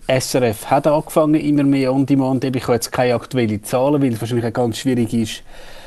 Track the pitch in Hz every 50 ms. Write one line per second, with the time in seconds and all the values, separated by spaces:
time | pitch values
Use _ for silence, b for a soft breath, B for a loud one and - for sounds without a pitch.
0 | - - 131 131 - - - 277 247 233 - - - - 135 147 143 156 147 156
1 | 156 - - 175 156 151 151 156 147 147 147 147 143 139 139 135 135 127 131 139
2 | 139 131 143 135 135 131 135 127 131 135 127 123 - - 123 113 - - - -
3 | 127 123 120 113 - - - 127 120 107 110 104 - - - 127 127 143 151 143
4 | 139 131 117 104 120 110 123 117 117 117 107 - 123 120 110 - - 135 127 123
5 | 117 110 - 117 113 107 - - B B B B B B B B B